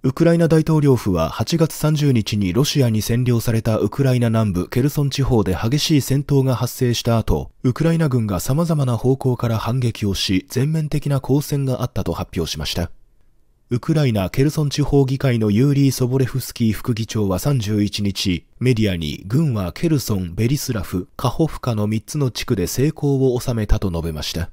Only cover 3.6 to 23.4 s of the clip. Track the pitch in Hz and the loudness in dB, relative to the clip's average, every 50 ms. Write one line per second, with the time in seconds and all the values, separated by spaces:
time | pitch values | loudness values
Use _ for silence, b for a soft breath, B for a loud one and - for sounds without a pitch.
3.6 | - 117 110 104 - 110 - - 139 131 127 123 120 117 110 113 110 104 87 90 | 0 0 0 2 0 0 0 2 2 2 4 2 2 2 2 2 2 2 0 -2
4.6 | 90 - - 120 123 147 - 151 143 139 - - 135 - 131 110 95 95 90 78 | -4 -2 0 0 0 0 0 0 -2 -2 0 -2 0 2 2 2 2 2 0 -2
5.6 | - 117 135 151 - - 160 139 120 - 131 143 143 - 143 139 131 131 127 - | -2 -2 0 0 0 2 2 2 2 2 -2 -2 0 2 2 2 4 2 0 0
6.6 | 127 117 - - 127 120 117 - - 120 117 113 107 - - 76 - - _ - | -2 -4 -2 -2 0 0 0 0 0 0 0 0 2 2 0 0 0 -8 _ -2
7.6 | - 127 120 - 156 165 165 160 165 147 127 123 110 107 - - - - 131 151 | -2 -2 0 2 0 2 2 2 0 2 2 0 0 0 -2 -4 -2 -2 0 0
8.6 | 175 160 165 151 139 123 120 110 - 123 135 135 - 131 123 - - 117 113 107 | 0 0 0 0 0 0 0 0 2 0 0 2 0 -2 -2 0 -2 -2 -2 -2
9.6 | - 117 123 135 120 113 - - 107 101 95 - - - 98 92 - _ - - | -2 -2 -2 0 0 -2 -2 0 -2 -2 0 -2 0 0 0 0 0 _ -2 -2
10.6 | 131 151 160 160 151 147 - 147 - 147 139 131 - - 131 147 143 - 151 139 | 0 0 0 -2 -2 -2 -4 -2 -2 0 -2 -2 0 2 0 0 2 0 -2 -2
11.6 | 139 131 127 - 120 - _ 104 95 92 80 - 95 - - 90 82 - - 78 | 0 -2 -2 -2 -4 -4 _ -4 -2 -2 -4 -4 -6 -6 -4 -4 -4 -4 -4 -6
12.6 | 73 - - - 87 - - - - _ _ _ _ _ _ _ _ _ _ _ | -6 -4 -4 -4 -4 -4 -8 -18 -20 _ _ _ _ _ _ _ _ _ _ _
13.6 | _ _ 123 120 - - 160 156 147 131 113 104 92 87 - - 135 156 - 160 | _ _ -6 -4 -2 0 0 2 2 2 2 0 -2 -2 0 2 0 2 2 0
14.6 | 151 143 - - 143 - 147 143 139 127 135 131 - 135 120 117 110 107 101 107 | -2 -2 0 -2 0 2 4 2 4 2 0 0 0 0 2 2 2 2 4 4
15.6 | 131 143 143 139 139 135 123 - 131 123 127 135 135 - - 131 - - - - | 4 4 4 4 2 2 2 0 -2 0 2 0 0 0 -2 -6 -8 -8 -4 0
16.6 | 120 110 101 - - - 117 107 113 - - 110 104 98 92 - - 147 143 127 | 0 0 0 0 -2 -4 -2 -4 -4 -4 -2 -2 0 0 -2 -2 0 0 0 0
17.6 | 104 101 110 104 104 101 - - 101 98 95 - - 101 87 - _ _ _ - | 0 0 0 0 0 0 -2 -2 -4 -4 -4 -2 -2 -2 -2 -2 _ _ _ -2
18.6 | 120 127 127 107 110 101 92 85 80 73 - - - 92 107 151 165 147 117 107 | 0 2 2 2 2 0 0 -2 -2 -4 -6 -6 -8 -2 0 0 0 0 0 -2
19.6 | 95 87 - - - 165 160 135 - - 107 95 92 85 82 104 110 120 147 143 | -4 -6 -6 -4 0 0 0 0 0 -2 -2 -2 -4 -6 -4 -2 0 0 0 -2
20.6 | - - 117 101 92 - - 90 95 _ _ - - 123 - - 165 151 - - | -2 -4 -4 -6 -6 -4 -4 -6 -6 _ _ -4 -4 -4 0 0 -2 -2 -2 -6
21.6 | - 127 117 107 104 104 113 110 - - - 151 143 123 - - - - 123 95 | -4 -4 -2 -2 -2 -2 -2 -4 -4 -6 -4 -2 -2 -2 -2 -6 -4 -4 -2 -2
22.6 | 90 82 - - 131 156 - - - 143 139 131 135 131 120 120 | -2 -2 0 0 0 0 0 -2 -2 0 2 2 2 2 0 0